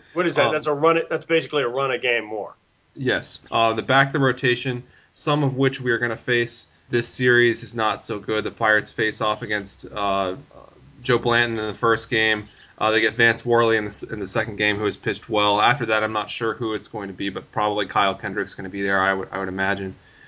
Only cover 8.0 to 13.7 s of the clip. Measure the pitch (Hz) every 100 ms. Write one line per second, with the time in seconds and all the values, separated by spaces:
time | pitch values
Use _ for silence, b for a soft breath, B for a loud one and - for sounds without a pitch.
8 | - 104 101 107 104 - 110 107 104 -
9 | 110 104 110 107 107 107 95 - - 104
10 | 101 98 95 95 - - - - - -
11 | 123 117 120 117 120 113 107 101 117 110
12 | - 113 110 107 104 B B - 107 110
13 | 110 110 117 113 120 117 117